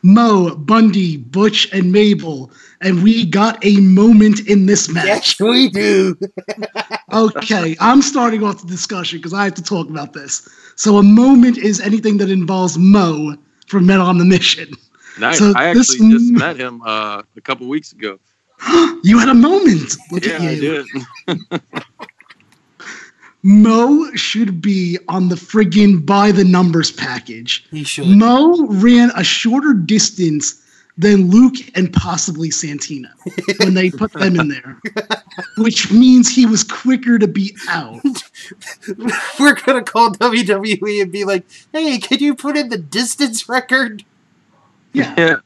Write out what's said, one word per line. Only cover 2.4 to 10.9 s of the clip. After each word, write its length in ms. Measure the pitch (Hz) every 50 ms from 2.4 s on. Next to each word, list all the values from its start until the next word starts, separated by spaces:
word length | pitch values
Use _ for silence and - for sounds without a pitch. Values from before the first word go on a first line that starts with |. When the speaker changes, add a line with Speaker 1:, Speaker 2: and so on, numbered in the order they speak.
| 131 127 _ _ - _ _ _
Speaker 1:
and 200 | 180 190 185 170
we 220 | 180 214 226 233 220
got 400 | 165 151 196 208 226 220 - -
a 120 | 202 202 196
moment 680 | 196 190 185 196 208 233 233 208 214 214 202 - -
in 200 | - 208 202 190
this 220 | 190 208 - - -
match. 160 | 160 170 165
Speaker 2:
Yes, 340 | 190 208 - - - - -
we 280 | 190 220 240 254 269 220
do. 460 | 180 196 208 208 208 190 190 190 170 _
<laughs> 40 | 196 190 _ - - - 208 226 208 - _ 220 - - 220 - _ _ 202
Speaker 1:
Okay, 640 | 220 226 214 - - 214 220 214 190 170 160 160 -
I'm 220 | 196 226 254 285
starting 420 | 269 - - 277 240 233 220 214
off 200 | 214 208 185 -
the 40 | -
discussion 540 | 170 185 170 - - 214 185 170 156 170 170
'cause 140 | 151 170 180
I 100 | 196 202
have 80 | 196 -
to 60 | -
talk 280 | 160 - 208 170 160 143
about 240 | 156 147 139 - _
this. 340 | 151 139 135 - - _ - _ _ _ - _
So 200 | - - 214